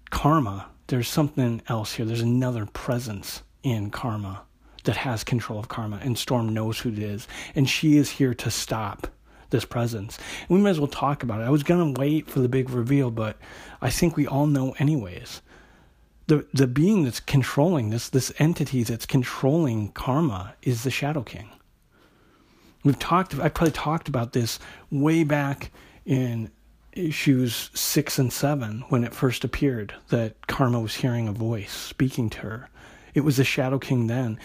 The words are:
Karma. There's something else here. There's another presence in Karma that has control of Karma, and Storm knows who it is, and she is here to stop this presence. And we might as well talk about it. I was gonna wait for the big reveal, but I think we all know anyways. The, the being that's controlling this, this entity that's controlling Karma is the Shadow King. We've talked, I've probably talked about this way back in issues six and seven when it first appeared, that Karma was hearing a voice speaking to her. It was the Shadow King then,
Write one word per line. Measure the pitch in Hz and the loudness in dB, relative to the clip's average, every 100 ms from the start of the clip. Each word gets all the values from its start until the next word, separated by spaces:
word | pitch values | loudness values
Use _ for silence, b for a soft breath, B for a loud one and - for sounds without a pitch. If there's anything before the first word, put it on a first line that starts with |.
| - | -8
Karma. | - 143 160 117 98 - - - | 0 4 4 2 -4 -10 -20 -4
There's | 131 117 | -2 0
something | - 147 147 123 113 - | 0 0 2 0 0 -4
else | 117 107 | -4 -4
here. | - | -4
There's | 110 117 | -4 0
another | 117 123 127 120 101 | 2 2 0 -4 -8
presence | - - 123 123 101 85 - - _ | -8 -4 -4 -4 -10 -10 -14 -16 _
in | 139 113 101 | -2 -2 -4
Karma | - 127 107 98 98 - _ B B | -6 -4 -4 -6 -10 -16 _ B B
that | - 113 | -4 -2
has | 139 113 | -2 -4
control | - 123 - 107 | -2 -2 -2 -8
of | 107 | -8
Karma, | - 110 101 | -8 -6 -6
and | 131 117 | -4 -4
Storm | - 123 113 | 0 0 0
knows | 110 110 113 | -2 -2 -4
who | 123 | -4
it | 104 | -4
is, | 107 101 - B B | -6 -6 -10 B B
and | - 135 | 0 2
she | - 160 147 | 4 6 6
is | 139 | 4
here | - 135 | 2 0
to | 117 - | 0 -2
stop | - - 113 104 - - - b b b | -4 -4 -4 -4 -8 -12 -14 b b b
this | 127 | 0
presence. | - 120 120 113 104 - B B B | 0 -2 -2 -2 -8 -12 B B B
And | 180 | 4
we | |
might | 202 | 6
as | 170 | 4
well | 143 | 0
talk | - 135 143 | 0 0 0
about | 120 107 | -2 -2
it. | |
I | 117 | 2
was | 151 | 2
gonna | 143 175 165 | 4 2 2
wait | 127 143 156 - | 2 0 0 0
for | - | 0
the | 123 | 2
big | 131 127 | 2 0
reveal, | 123 117 143 127 | -2 2 2 2
but | 113 107 - B B B B | 0 -4 -6 B B B B
I | 127 | -2
think | - 175 160 | 2 0 2
we | 143 | 0
all | 139 151 | 2 2
know | 139 131 - | 2 0 0
anyways. | 143 156 98 87 127 - _ b b b b b b _ - | 0 2 -2 -10 -14 -16 _ b b b b b b _ 2
The, | 151 - | 2 2
the | - 131 | 2 2
being | 123 175 214 | 4 4 4
that's | 135 - | 2 -2
controlling | - 139 123 - 156 165 107 | 2 2 2 2 4 4 0
this, | 113 - | -2 0
this | 135 - - | 0 0 2
entity | 156 175 151 131 | 2 2 -2 0
that's | 113 117 - | 0 -2 0
controlling | 139 123 - 135 160 151 110 104 | 0 0 0 2 4 2 0 -2
Karma | - - 131 165 95 98 - | -4 0 2 2 -2 -8 -6
is | - 117 | -4 -2
the | 127 | -2
Shadow | - 143 156 | -2 -2 -4
King. | 113 - 104 - _ _ _ b b b b b b b b b | -6 -12 -16 -20 _ _ _ b b b b b b b b b
We've | 143 131 | 2 2
talked, | - 170 185 139 | 2 2 2 0
I've | 170 | -2
probably | - 165 | 2 0
talked | - - 165 - | 2 -2 -4 -2
about | 135 117 | -4 -2
this | 127 117 - B B B | -2 -2 -4 B B B
way | 143 147 165 | 0 2 4
back | 156 147 139 139 - B B B - | 4 2 0 -4 -8 B B B 0
in | 131 127 117 110 - _ _ _ | 0 0 -2 -6 -10 _ _ _
issues | - 170 147 - 131 127 113 - | -6 -4 0 2 4 2 -2 -6
six | - - - - - | -6 0 0 0 0
and | 127 | 0
seven | - 143 147 113 107 127 | 2 0 0 -2 -6 0
when | 131 | 0
it | 117 | 0
first | - 135 117 | 0 0 0
appeared, | 127 - 147 120 104 - - | -4 0 0 0 -6 -12 -2
that | 123 113 - - | -2 -2 -6 -8
Karma | - 131 120 | 0 2 2
was | 110 | -2
hearing | - 131 120 113 | -2 0 0 -2
a | |
voice | 104 113 113 101 | -2 -2 -4 -6
speaking | - - - 131 - 113 | -10 -12 -2 -2 0 -4
to | - | -4
her. | - 117 - B B B B | -10 -10 -14 B B B B
It | - | 0
was | 147 127 | 2 4
the | |
Shadow | 131 - 131 135 | 2 2 0 0
King | - 131 113 | 0 0 2
then, | 120 127 110 | 0 -2 -4